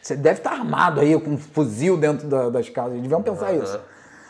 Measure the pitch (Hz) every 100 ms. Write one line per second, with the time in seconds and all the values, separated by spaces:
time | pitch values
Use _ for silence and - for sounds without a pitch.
0 | - 143 143 190 - 285 226 143 180 143
1 | 147 160 147 147 - - 135 104 170 175
2 | 151 143 147 135 120 123 113 - 123 123
3 | 127 160 208 175 196 165 101 101 - -
4 | - - -